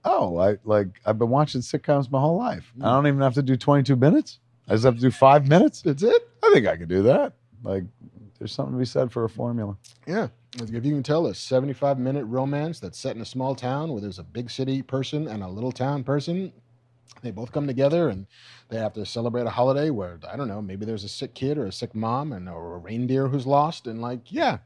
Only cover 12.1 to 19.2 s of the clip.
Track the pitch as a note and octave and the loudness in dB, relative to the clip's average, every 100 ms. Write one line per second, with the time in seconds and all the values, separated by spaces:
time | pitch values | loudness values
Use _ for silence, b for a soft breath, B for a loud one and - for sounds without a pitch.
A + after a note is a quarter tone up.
12.1 | C#3+ A2 B2+ C3+ C#3+ D#3 D#3+ F#2 - C3+ | -2 -4 -4 -2 -2 -4 -8 -12 -8 -8
13.1 | A#2 G#2+ C3 C3 C3 B2 C3+ E3 A2+ G2+ | -8 -10 -6 -4 -4 -4 -4 -4 -6 -8
14.1 | F#2 E2+ A#2 A#2+ - C3 C3+ C3 C3 C3 | -12 -12 -10 -10 -6 -2 -2 -4 -6 -4
15.1 | D3+ D#3 G#2+ F#2 G2 B2+ B2 C3 C#3+ B2+ | -4 -6 -8 -8 -6 -6 -4 -4 -2 -2
16.1 | C#3+ C#3 F3+ F#3 _ _ _ _ _ _ | -2 -2 -6 -6 _ _ _ _ _ _
17.1 | - A#2+ G2+ B2 D3+ C#3+ B2 C#3 E3 D#3+ | -14 -12 -10 -6 -4 -4 2 2 4 0
18.1 | F#2+ G2 b b b b A2 G#2+ A2 G2 | -2 -10 b b b b -6 -6 -6 -8
19.1 | A#2+ | -4